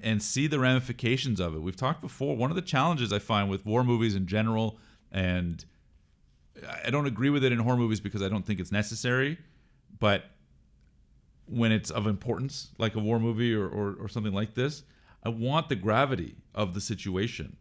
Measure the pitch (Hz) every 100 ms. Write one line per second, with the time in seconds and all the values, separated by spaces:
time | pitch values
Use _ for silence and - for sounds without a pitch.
0 | 110 107 - 131 151 143 127 127 127 120
1 | 117 127 131 95 87 78 85 - 131 160
2 | - - 139 123 127 175 - 135 160 156
3 | 117 104 - 104 101 95 107 117 123 120
4 | 113 98 87 104 113 110 110 - - -
5 | - 95 92 90 87 82 - _ _ -
6 | _ _ _ _ _ - - - 113 143
7 | 139 104 139 147 131 117 117 123 117 107
8 | 101 104 98 101 92 95 90 101 104 113
9 | 123 127 135 165 - _ _ _ _ -
10 | 107 98 - - _ - _ _ _ _
11 | _ _ _ _ - 127 113 110 - 117
12 | 104 98 - 85 135 - - - 110 110
13 | 107 117 113 110 120 110 95 104 101 98
14 | 104 120 107 98 107 - 135 151 - _
15 | - - 113 113 120 156 160 110 101 110
16 | 139 110 78 - - - 101 95 - 101
17 | 98 90 110 - - -